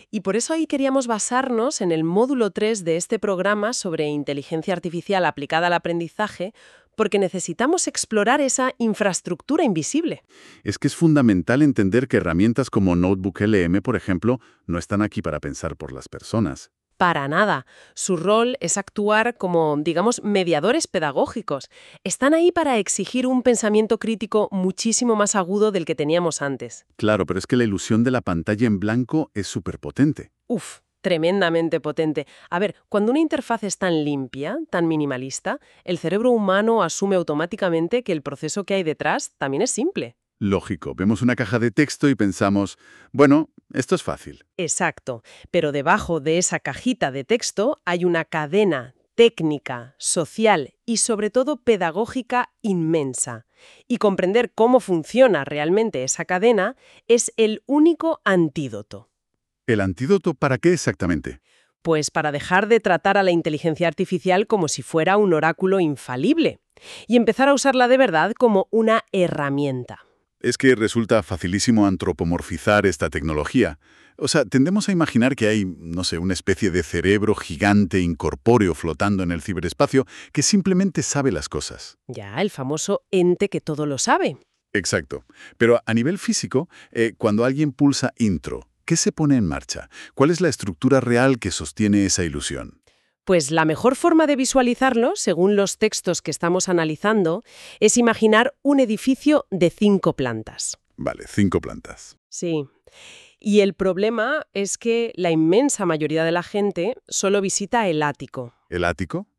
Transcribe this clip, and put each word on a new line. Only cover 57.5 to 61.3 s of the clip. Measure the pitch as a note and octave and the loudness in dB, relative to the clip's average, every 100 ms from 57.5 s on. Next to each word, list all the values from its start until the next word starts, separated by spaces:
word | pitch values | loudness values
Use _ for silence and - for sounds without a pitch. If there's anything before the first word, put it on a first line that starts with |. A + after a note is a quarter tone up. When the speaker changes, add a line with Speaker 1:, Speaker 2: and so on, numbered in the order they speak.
| G#3+ - | 0 0
Speaker 1:
único | C#4+ D#4+ D#4 D#4+ D#4 | 4 4 4 -2 -2
antídoto. | - F#3 D#3+ D#3+ C3 G#2 - G2+ - _ _ _ _ _ - | 2 2 2 -2 -8 -8 -12 -18 -20 _ _ _ _ _ 0
Speaker 2:
¿El | A2 | 0
antídoto | F#2+ F2+ C3 G3 F#3 | 0 -2 0 2 0
para | D3 C#3+ B2+ | 0 0 2
qué | E3+ | 2
exactamente? | F3 - G2+ F2 D#2+ C2 | 2 0 -2 -2 -2 -4